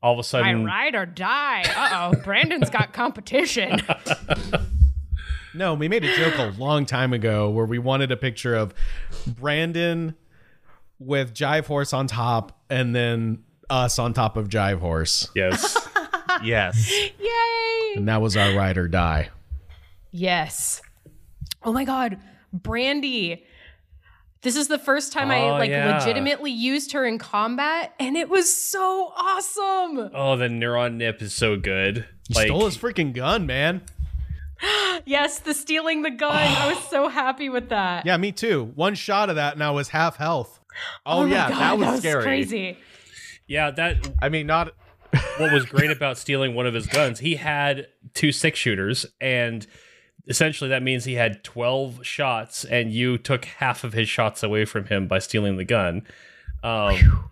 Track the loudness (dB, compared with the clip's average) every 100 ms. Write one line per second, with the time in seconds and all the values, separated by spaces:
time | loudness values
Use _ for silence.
0 | 2 2 0 2 2 2 0 0 -2 -2
1 | -4 -6 -2 -2 0 -2 -2 0 0 0
2 | 2 0 2 2 2 2 0 2 -2 0
3 | -4 -4 -2 0 2 0 0 -2 0 -4
4 | -2 -4 -2 -4 -2 -2 0 6 6 4
5 | -4 -6 -4 -6 -6 -4 -2 0 0 0
6 | 2 2 2 2 -2 -2 0 2 2 0
7 | 2 2 2 2 2 2 2 0 2 2
8 | 2 0 -2 -2 0 2 0 2 0 2
9 | -4 -4 -6 -4 -2 0 0 0 0 0
10 | -2 -6 _ _ -20 -20 -20 -20 -20 _
11 | -4 -2 -2 -2 0 0 0 -2 0 -2
12 | -2 -2 0 0 -2 -12 _ -2 0 0
13 | 0 0 0 -4 -8 _ -2 0 2 0
14 | 0 2 0 0 -2 0 2 0 0 0
15 | 0 0 -2 0 0 2 0 0 0 -4
16 | -2 -6 -2 -2 2 2 2 2 2 0
17 | -2 -4 -2 0 0 0 -2 -2 -2 -2
18 | 0 2 2 2 2 2 2 0 0 2
19 | 2 2 -2 -8 -12 -14 -12 -20 -20 -20
20 | -16 -4 0 0 0 -4 -6 -6 -10 -20
21 | -20 -20 -20 -16 -14 -8 -4 -2 0 0
22 | -2 -4 -14 -20 _ -12 -6 -2 0 0
23 | -2 -2 -4 -6 _ -20 -20 -20 _ -20
24 | _ -20 _ _ -4 -2 -2 -2 2 0
25 | 0 -2 0 2 2 2 2 2 2 2
26 | 2 0 0 -2 -4 -2 0 0 -2 -2
27 | -2 -2 -4 -2 0 0 -2 -2 -4 -6
28 | -4 -2 2 2 4 0 -2 0 0 0
29 | -2 -2 0 0 -2 -4 0 0 0 -4
30 | -6 -2 0 2 0 0 0 0 0 0
31 | -4 -4 -8 0 2 2 0 0 2 0
32 | -6 -14 -2 2 4 4 2 0 -4 0
33 | -2 0 0 0 0 0 0 0 -8 -8
34 | -6 -4 -6 -8 -10 -8 -2 0 0 -2
35 | -2 0 0 -2 -4 -4 -2 -2 0 0
36 | -2 -2 0 2 2 2 0 -2 -2 0
37 | 0 0 -2 -2 -4 -4 -2 -2 0 -2
38 | 0 0 0 -2 0 0 0 -2 -2 -2
39 | -2 0 2 0 -2 -2 -2 -2 -2 0
40 | 0 0 -2 -2 -4 -12 _ -12 -12 -12
41 | -2 2 4 4 2 2 2 2 2 0
42 | 0 0 0 0 -2 -4 -6 -10 -18 -20
43 | -20 -20 -20 -20 _ -2 0 0 0 0
44 | 0 0 0 0 0 0 0 -8 -20 _
45 | 0 0 0 0 2 2 2 2 2 2
46 | -2 -4 -2 0 0 0 -2 -2 0 2
47 | 2 0 -2 -2 -2 0 0 -2 -6 _
48 | -12 0 0 2 0 0 -2 0 0 -2
49 | -4 _ -2 0 0 -4 -10 -20 -20 -20
50 | _ _ -6 0 0 0 -2 0 0 -2
51 | -2 0 0 0 -12 -4 0 0 -4 -8
52 | -12 -4 -2 -2 -4 -10 -2 0 0 0
53 | 0 0 -2 -4 -4 -4 -2 -2 -4 -2
54 | -2 2 0 0 -2 0 0 -2 -2 -2
55 | 2 0 0 0 0 0 0 2 2 -2
56 | -8 -20 -20 -20 -12 -8 -4 0 2 8
57 | 8 8 0